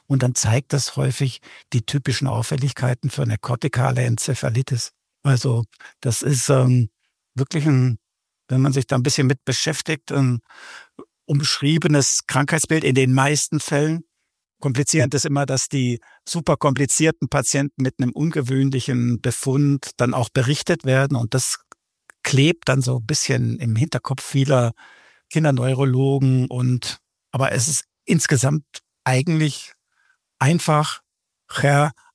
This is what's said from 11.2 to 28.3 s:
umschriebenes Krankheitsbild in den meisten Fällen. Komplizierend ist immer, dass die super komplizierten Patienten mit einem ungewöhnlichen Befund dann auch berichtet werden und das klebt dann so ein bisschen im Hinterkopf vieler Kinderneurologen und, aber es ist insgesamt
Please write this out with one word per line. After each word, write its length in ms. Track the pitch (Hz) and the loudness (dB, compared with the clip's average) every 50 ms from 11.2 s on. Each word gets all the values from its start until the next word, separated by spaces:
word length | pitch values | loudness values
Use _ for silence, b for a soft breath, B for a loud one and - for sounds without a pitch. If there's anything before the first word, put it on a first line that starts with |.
| _ | _
umschriebenes 960 | - 147 143 151 - - - 143 147 160 160 160 151 151 143 127 - - - - | -2 -2 0 0 -2 -2 0 0 2 2 2 2 4 4 4 4 2 0 -2 -4
Krankheitsbild 580 | - - 131 147 - 170 156 - - 156 160 - | -2 0 0 0 2 0 -2 0 0 0 0 2
in 120 | 151 127 | 2 2
den 180 | 139 131 127 131 | 4 4 4 4
meisten 460 | 135 135 143 151 139 - - 156 143 | 4 2 2 0 -2 -2 -2 -4 -4
Fällen. 440 | - - 151 143 151 156 160 170 - _ _ _ _ _ _ _ _ _ _ _ | -4 -2 -2 0 0 0 -2 -4 -6 _ _ _ _ _ _ _ _ _ _ _
Komplizierend 540 | - 139 113 143 139 - - 156 - 139 147 | -4 -2 0 0 0 0 2 2 2 2 0
ist 120 | 135 165 | -2 -2
immer, 200 | 151 139 143 143 | 0 0 -2 0
dass 240 | 131 135 123 - - | 0 -2 -4 -4 -2
die 300 | 147 135 127 123 117 - b b b b b | -2 0 0 0 -2 -4 b b b b b
super 300 | - - 170 - 175 147 | -6 -6 -2 0 0 0
komplizierten 720 | - 160 143 127 - 139 - - - 156 160 156 - 147 - | 2 2 0 2 2 0 0 2 2 2 2 2 0 -4 -2
Patienten 540 | - 143 135 - - 139 143 143 _ - 131 | 0 0 0 0 0 -2 -2 -4 _ -4 -4
mit 160 | 127 - - | -4 -2 -2
einem 120 | 127 123 | -2 -2
ungewöhnlichen 1120 | - - 151 165 - 151 127 123 135 135 139 135 135 123 - 147 127 123 120 120 120 104 | 0 -2 -4 -2 -2 -2 -4 -2 0 0 0 0 0 -2 -2 -2 -2 0 0 0 -2 -2
Befund 680 | - 123 - - - 135 131 143 143 143 143 139 - - - | -2 -4 -4 -2 -2 -2 0 2 2 2 2 0 -4 -10 -2
dann 180 | - 120 123 123 | -2 -2 0 0
auch 140 | 131 117 - | -2 -2 0
berichtet 540 | - 139 117 135 151 - - - 180 - - | 0 0 0 2 0 -2 0 -2 -2 0 0
werden 320 | 131 131 135 139 143 143 | 0 2 2 2 0 0
und 200 | 117 120 110 - | -2 -2 -2 -2
das 240 | 131 - - - - _ _ - _ _ _ _ _ _ - _ _ - | -2 -2 -2 -4 -6 _ _ -20 _ _ _ _ _ _ -20 _ _ -4
klebt 440 | - 135 131 143 165 - _ - | 0 2 4 4 4 2 _ 0
dann 140 | - 131 135 | 0 0 0
so 160 | 120 123 127 | 0 0 -2
ein 80 | 123 110 | -4 -4
bisschen 540 | 107 151 - - - 131 123 120 113 117 - | -4 -4 -2 -2 -2 0 0 0 -2 -4 -4
im 160 | 123 113 110 | -2 -2 0
Hinterkopf 480 | 110 151 - - 123 - - 131 - - | 0 0 -2 -4 -8 -6 -6 -8 -6 -6
vieler 480 | - - 135 135 139 135 123 120 113 - b b b b b b b b b b _ | -4 0 0 2 4 2 2 2 0 -4 b b b b b b b b b b _
Kinderneurologen 1160 | - 151 160 147 135 120 123 131 131 131 139 131 123 131 135 135 139 139 135 131 131 127 127 | -2 2 2 2 2 2 0 0 0 2 2 2 2 2 2 2 2 2 2 2 4 2 0
und, 500 | - 123 123 127 127 127 120 - - - - _ _ _ _ _ _ | -2 -2 -2 0 0 0 -2 -4 -8 -12 -12 _ _ _ _ _ _
aber 200 | - 127 135 - | -4 -2 0 0
es 160 | - 127 113 | 0 0 -2
ist 160 | 156 143 - - _ _ _ _ | -2 -2 -4 -6 _ _ _ _
insgesamt 600 | - 190 156 - - | 0 0 2 2 2